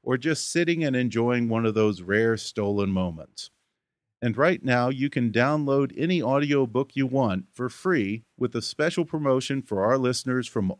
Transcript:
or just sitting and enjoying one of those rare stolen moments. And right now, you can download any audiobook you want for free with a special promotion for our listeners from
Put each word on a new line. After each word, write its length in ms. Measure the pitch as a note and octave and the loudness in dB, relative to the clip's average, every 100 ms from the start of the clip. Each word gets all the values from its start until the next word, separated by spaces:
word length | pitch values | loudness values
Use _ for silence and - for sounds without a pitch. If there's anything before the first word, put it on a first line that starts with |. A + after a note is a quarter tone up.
or 140 | A#2 B2+ | -2 -2
just 340 | C#3+ D3 - | 0 -4 -2
sitting 320 | E3 E3+ E3 | 0 0 0
and 140 | D3+ B2+ | 0 0
enjoying 520 | B2+ A2+ A#2 B2 A#2 | 0 2 2 2 2
one 160 | A2+ | 2
of 100 | A2+ | 2
those 280 | G#2+ G#2+ F2+ | 2 2 0
rare 340 | F2+ G#2 A2+ A2+ | 0 2 2 0
stolen 540 | - - G2+ G2+ G2 | -4 -4 0 0 0
moments. 600 | F#2+ F2+ D#2+ C#2 - - _ _ _ _ _ _ _ | 0 -2 -6 -14 -18 -20 _ _ _ _ _ _ _
And 140 | A#2+ A2 | -4 2
right 280 | D#3 F3 | 2 2
now, 240 | C3 B2 B2 | 0 2 0
you 200 | B2+ C#3 | 0 -2
can 220 | C#3 A#2+ | 0 0
download 640 | A2 C3 D3+ C#3+ C#3 C3+ - | 2 2 2 2 2 0 -2
any 240 | E3 F3+ | 0 0
audiobook 760 | A#2+ C#3 D3 C#3+ B2+ A#2 C3+ | 2 0 2 2 2 0 -2
you 120 | C3+ C3+ | -2 0
want 400 | C3+ A#2+ F#2+ F#2 | 0 0 -2 -6
for 160 | - B2 | -8 -8
free 560 | - F#3 E3+ G2 A2+ _ - | -4 0 0 0 -4 _ -4
with 180 | B2 | -4
a 80 | A#2+ | -4
special 420 | - - D#3 F3 | -8 -2 -2 -2
promotion 580 | D#3+ D#3+ C#3+ C3 - C3+ | -4 -2 0 0 0 -6
for 220 | - G2 | -2 0
our 120 | G#2 C3+ | 2 2
listeners 500 | B2+ B2 B2+ B2+ A#2 | 0 -2 -2 -4 -2
from 260 | A2+ F#2+ | -2 -2